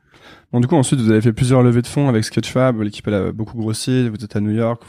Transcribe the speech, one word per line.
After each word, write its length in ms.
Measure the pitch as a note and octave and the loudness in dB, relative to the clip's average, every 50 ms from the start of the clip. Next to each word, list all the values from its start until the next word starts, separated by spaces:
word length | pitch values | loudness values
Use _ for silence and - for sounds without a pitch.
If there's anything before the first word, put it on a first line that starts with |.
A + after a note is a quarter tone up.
| _ _ _ _ - - - - _ _ | _ _ _ _ -20 -20 -20 -20 _ _
Bon, 80 | - B2 | 0 0
du 80 | A#2+ | 2
coup, 80 | B2+ F3+ | 2 4
ensuite, 240 | D3+ B2+ - D3+ C3+ | 2 2 2 2 2
vous 120 | A2+ A2 | 4 4
avez 100 | A2 A2 | 4 4
fait 100 | G#2+ A#2+ A2 | 4 2 2
plusieurs 280 | - C3+ B2 C3+ B2+ | 0 0 2 4 4
levées 200 | B2 B2 A#2 B2 | 4 4 4 2
de 60 | B2 | 0
fonds 220 | - - D3 C#3+ C#3 | -2 -2 -2 0 2
avec 140 | A#2+ A2 A2 | 0 0 -2
Sketchfab, 560 | - - A#2+ A2+ - - B2+ C3 C3 B2 A2 | -2 -4 -6 -6 -2 0 0 0 0 0 -2
l'équipe, 260 | G#2+ G#2 - - - | -4 -6 -6 -8 -4
elle 60 | G#2+ G#2 | -2 -2
a 180 | G2 F#2 F2+ | -2 -2 -2
beaucoup 260 | F2 G#2+ G#2+ - - | -4 -6 -8 -8 -8
grossi, 520 | A#2 G#2+ A2 A2 - - C3 B2+ B2+ B2 A#2 | -6 -6 -4 -6 -4 -4 -2 0 0 0 -2
vous 140 | G#2+ G#2 G#2+ | -4 -6 -10
êtes 120 | G#2 - | -6 -4
à 60 | G#2+ | -2
New 100 | G#2 G#2+ | -2 0
York, 300 | G#2 A2+ A#2 A2+ A#2 - - | 0 0 0 -2 -4 -6 -8